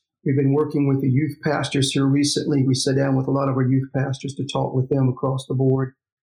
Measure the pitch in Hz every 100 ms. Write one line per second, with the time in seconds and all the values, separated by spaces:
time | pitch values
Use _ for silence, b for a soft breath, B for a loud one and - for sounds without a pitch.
0 | _ _ 160 135 135 143 147 147 139 135
1 | 135 127 156 - 160 143 - 139 123 139
2 | 135 143 143 - - 139 131 131 139 135
3 | 139 131 135 139 139 131 127 135 135 135
4 | 135 131 135 135 135 135 135 131 131 139
5 | 135 131 135 135 - 135 131 131 131 -
6 | _ _ _